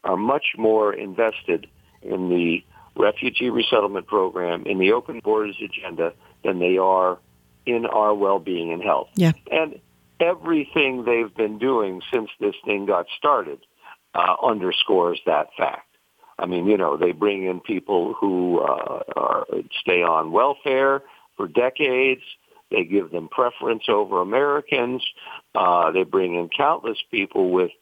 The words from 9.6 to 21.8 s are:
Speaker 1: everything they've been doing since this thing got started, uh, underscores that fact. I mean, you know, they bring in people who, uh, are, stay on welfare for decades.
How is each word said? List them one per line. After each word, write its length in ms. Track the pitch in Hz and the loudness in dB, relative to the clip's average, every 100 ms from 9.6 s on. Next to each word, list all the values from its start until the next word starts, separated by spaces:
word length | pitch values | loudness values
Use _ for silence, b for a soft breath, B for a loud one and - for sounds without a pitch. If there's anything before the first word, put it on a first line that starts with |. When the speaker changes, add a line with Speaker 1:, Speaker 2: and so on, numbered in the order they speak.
| 156 - _ _ _ _ | -2 -6 _ _ _ _
Speaker 1:
everything 840 | 170 175 160 160 139 160 139 131 | 0 0 0 0 0 0 0 0
they've 300 | 117 117 113 | 0 0 0
been 240 | - 107 107 | -2 -4 0
doing 440 | 127 123 101 92 - | 0 2 0 -4 -4
since 160 | 123 107 - | -4 -4 -4
this 160 | 104 - | -4 -4
thing 220 | - 101 101 | -4 -4 0
got 200 | 92 87 - | 0 0 -2
started, 440 | 147 135 82 71 _ _ B B _ | 0 0 -2 -10 _ _ B B _
uh, 220 | - 87 87 | 0 2 2
underscores 760 | 131 110 92 92 - 95 87 85 - | 0 0 -2 -2 2 4 4 0 0
that 220 | 76 - - | 0 0 -2
fact. 300 | - - - _ _ _ b b | -4 -4 -16 _ _ _ b b
I 80 | 87 | -4
mean, 200 | 90 92 | 0 2
you 100 | 104 | 4
know, 200 | 87 73 | 2 2
they 160 | 87 | 0
bring 320 | 80 104 98 | 2 0 0
in 160 | 92 90 | -4 -6
people 540 | - 98 - 95 85 | -4 -6 0 0 0
who, 440 | - 101 90 90 85 | -2 0 0 2 2
uh, 420 | - 67 - - - - | 2 0 -4 -8 -6 -2
are, 300 | - - - 87 - - | 0 -2 -2 -6 -6 -6
stay 220 | - 90 | 0 2
on 280 | 85 80 80 | 4 2 2
welfare 680 | 90 131 139 147 131 135 139 139 B B - | 2 2 0 0 2 2 0 -4 B B -8
for 120 | 98 | -2
decades. 760 | 95 123 - | 2 2 0